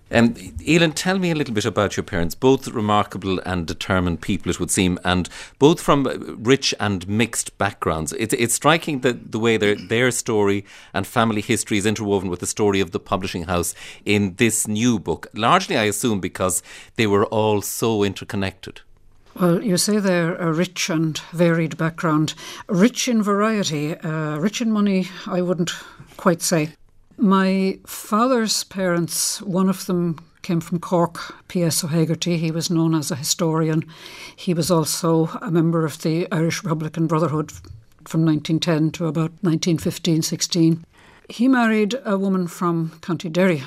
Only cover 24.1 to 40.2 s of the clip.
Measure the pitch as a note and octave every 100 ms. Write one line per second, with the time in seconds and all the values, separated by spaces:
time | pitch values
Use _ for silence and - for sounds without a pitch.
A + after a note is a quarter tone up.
24.1 | D#3 D3+ D3+ G#3 - A3+ G#3+ G3+ F#3+ F3+
25.1 | - - F3+ F3+ F#3 E3+ - - - -
26.1 | - F#3+ E3 - E3+ D#3 - - - _
27.1 | - G#3+ F#3+ F#3+ F#3+ F#3+ - - - -
28.1 | G#3+ B3+ B3 A3 - - G3 F#3 E3+ D#3+
29.1 | - - - G#3 F3+ F#3+ F#3 - F3+ F3
30.1 | D3 - _ - E3 - F3 - F3 F3
31.1 | - - - - F#3 E3+ - D#3+ E3 D#3+
32.1 | D#3+ F3 E3+ E3 D#3+ D#3 E3 E3 D#3+ D3
33.1 | C#3 D3+ - E3 D#3 D#3 D#3+ D#3+ - -
34.1 | - - - - E3 E3 E3+ D3+ - E3
35.1 | E3 D#3+ - A#3+ E3+ E3 E3 D#3+ - E3+
36.1 | D#3+ F3+ D#3+ E3 - D#3+ D#3+ D#3 E3 D#3+
37.1 | D#3+ D#3+ D3+ D#3 - - - - _ -
38.1 | D#3+ D#3+ D3+ D3+ D#3+ F3 D#3 D#3 - E3
39.1 | D3+ D#3+ - F#3 D#3+ F#3+ D#3+ F3 - F3+
40.1 | D#3+